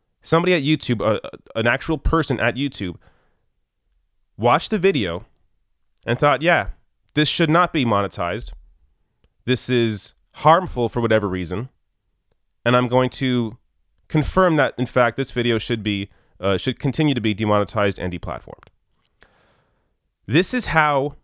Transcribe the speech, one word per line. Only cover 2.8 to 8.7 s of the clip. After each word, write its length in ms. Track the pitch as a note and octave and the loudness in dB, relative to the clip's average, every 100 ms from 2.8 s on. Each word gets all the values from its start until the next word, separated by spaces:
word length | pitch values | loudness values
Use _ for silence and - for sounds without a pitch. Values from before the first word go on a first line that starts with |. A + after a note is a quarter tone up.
| F#2 E2 _ _ _ _ _ _ _ _ _ _ _ _ _ - | -8 -8 _ _ _ _ _ _ _ _ _ _ _ _ _ -2
watched 340 | A2+ C#3+ - | 2 2 2
the 80 | G#3+ | 0
video 460 | F3+ D#3+ F#2 E2+ - _ _ _ _ _ _ _ | 2 2 -2 -4 -10 _ _ _ _ _ _ _
and 140 | - A#2+ | -6 0
thought, 240 | D3 C3 | 2 2
"Yeah, 280 | D#3+ D#3 G2 - _ _ _ | 2 0 -2 -8 _ _ _
this 140 | D3 D3+ | -2 0
should 220 | - D#3+ | 2 2
not 220 | D#3+ F3 | 2 2
be 120 | D#3+ | 0
monetized. 680 | A#2 G2+ G2 - F2 G2+ - - - | 0 0 0 -4 -6 -6 -8 -16 -20